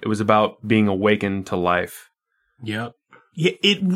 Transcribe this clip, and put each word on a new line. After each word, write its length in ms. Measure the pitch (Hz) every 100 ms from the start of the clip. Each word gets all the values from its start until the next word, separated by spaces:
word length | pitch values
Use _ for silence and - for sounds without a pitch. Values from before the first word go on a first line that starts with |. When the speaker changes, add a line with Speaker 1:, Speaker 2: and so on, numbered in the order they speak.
Speaker 1:
It 60 | -
was 120 | 107
about 440 | 107 107 107 - 107
being 200 | 110 104
awakened 580 | 95 104 104 101 98 95
to 80 | 95
life." 520 | 87 87 87 - - _ _ _ _ _
Speaker 2:
Yep. 300 | 107 107 117 - _ - _ -
Yeah, 160 | 175 -
it, 180 | 202 208 190